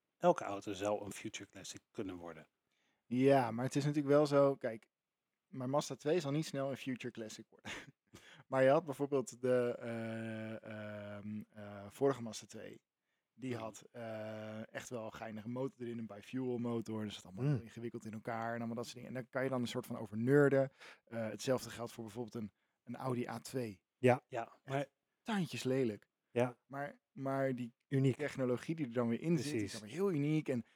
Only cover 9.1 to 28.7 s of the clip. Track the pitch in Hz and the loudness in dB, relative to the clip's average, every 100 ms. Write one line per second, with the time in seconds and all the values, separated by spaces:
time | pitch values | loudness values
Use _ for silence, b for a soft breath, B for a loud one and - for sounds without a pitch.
9.1 | 139 120 120 127 127 120 - 120 117 113 | 0 0 -2 2 4 2 -2 -6 -6 -6
10.1 | 113 113 110 110 110 110 107 107 104 104 | -6 -6 -6 -8 -10 -10 -12 -10 -10 -12
11.1 | 104 104 107 - 107 104 101 101 - 139 | -12 -10 -10 -12 -14 -14 -14 -12 0 2
12.1 | 127 117 104 104 110 98 - _ _ _ | 2 -4 -12 -12 -14 -14 -16 _ _ _
13.1 | _ _ - 127 117 110 110 - 120 113 | _ _ -10 -6 -6 -6 -12 -16 -12 -10
14.1 | 110 107 110 107 107 - 117 - 120 110 | -8 -8 -8 -10 -10 -10 -10 -8 -8 -8
15.1 | - 113 110 107 123 135 - 120 117 110 | -10 -10 -10 -8 -4 -6 -6 -8 -6 -8
16.1 | 101 - 131 127 120 120 117 113 110 107 | -12 -8 -4 -2 -2 0 -2 -2 -4 -4
17.1 | 95 87 92 139 135 113 - 117 120 113 | -8 -12 -2 2 2 -2 -10 -8 -8 -8
18.1 | 107 - 113 113 117 117 117 120 127 - | -8 -6 -4 -2 -2 -4 -4 -8 -10 -10
19.1 | 127 123 131 131 131 117 127 - 120 110 | -8 -4 -2 0 0 0 -2 -4 -6 -6
20.1 | 107 120 143 139 135 135 B B B B | 0 6 8 10 8 4 B B B B
21.1 | 113 110 110 135 127 113 - 117 - 110 | -6 -4 -2 0 0 0 -8 -8 -8 -10
22.1 | 104 113 120 107 _ _ _ - 120 131 | -8 -8 -8 -10 _ _ _ -12 -6 -2
23.1 | 123 - 117 - 131 117 95 _ _ 123 | -2 -2 -6 -6 -4 -4 -8 _ _ 6
24.1 | 123 - 120 113 - - 139 139 _ _ | 6 4 -6 -6 -10 -4 -4 -4 _ _
25.1 | _ - 208 156 120 127 131 120 101 _ | _ -2 0 0 -2 0 2 2 -2 _
26.1 | _ _ 117 123 - - 139 143 - _ | _ _ 2 2 0 -12 -8 -8 -10 _
27.1 | - 135 135 135 123 120 - - 139 135 | -6 -2 0 0 0 -6 -10 -2 4 4
28.1 | 117 143 - 127 123 - | 4 -2 0 0 0 -2